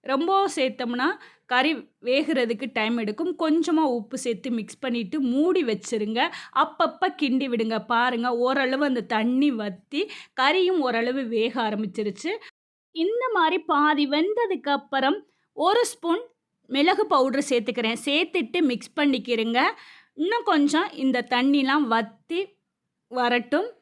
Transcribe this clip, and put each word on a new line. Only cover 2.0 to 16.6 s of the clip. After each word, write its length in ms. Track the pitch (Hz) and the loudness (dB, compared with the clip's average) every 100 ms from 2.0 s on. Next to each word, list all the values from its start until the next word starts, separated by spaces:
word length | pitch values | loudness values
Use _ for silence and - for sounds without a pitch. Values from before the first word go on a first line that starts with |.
| 233 | 0
வேகிறதுக்கு 600 | 269 - 262 240 220 254 226 | 0 2 0 0 -2 -4 -4
டைம் 180 | 220 233 | -2 -2
எடுக்கும். 300 | 214 214 339 - | -4 -4 -4 -2
கொஞ்சமா 420 | 320 320 320 320 302 240 | 0 2 2 2 2 -2
உப்பு 240 | 214 262 | -6 -8
சேர்த்து 280 | 262 226 262 233 | -6 -6 -4 -4
மிக்ஸ் 220 | 208 - | -6 -8
பண்ணிட்டு 340 | 262 240 196 311 269 | -4 -4 -4 -2 0
மூடி 320 | 254 330 370 262 | 2 2 2 0
வச்சிருங்க. 500 | 214 - 226 208 220 320 - - - | -2 -4 -4 -2 -2 -2 -4 -6 0
அப்பப்ப 480 | 311 - 320 320 370 370 | 0 2 -2 0 -4 0
கிண்டி 260 | 285 254 269 | 0 0 0
விடுங்க. 240 | 233 226 220 214 | -2 0 -2 0
பாருங்க, 380 | 233 247 240 247 240 247 | 2 2 0 -2 0 2
ஓரளவு 400 | 269 262 277 294 | 2 2 2 0
அந்த 140 | 247 180 220 | 0 0 0
தண்ணி 340 | 226 254 294 233 | 2 2 2 0
வத்தி 440 | 208 180 _ 285 415 - - - | -6 -8 _ -6 -6 -8 -14 0
கறியும் 400 | 269 359 359 370 254 | 2 4 2 2 0
ஓரளவு 380 | 226 240 262 240 | 0 0 -2 -2
வேக 200 | 226 233 240 220 | 0 0 0 -2
ஆரம்பிச்சிருச்சு. 680 | 208 214 202 214 196 320 427 - _ _ _ _ | -2 -4 -4 -6 -4 -6 -6 -10 _ _ _ _
இந்த 320 | 320 349 466 508 415 | -2 0 0 0 2
மாதிரி 240 | 320 359 330 | 2 0 0
பாதி 320 | 294 294 294 285 | 2 4 2 2
வெந்ததுக்கு 580 | 285 359 427 453 330 285 277 | 2 0 0 -2 -2 -2 -4
அப்புறம் 400 | 277 269 269 403 - _ _ - | -2 -2 0 0 -6 _ _ -2
ஒரு 280 | 320 440 480 | 2 2 0
ஸ்பூன் 320 | - 339 349 494 _ _ _ | -2 -2 -2 -4 _ _ _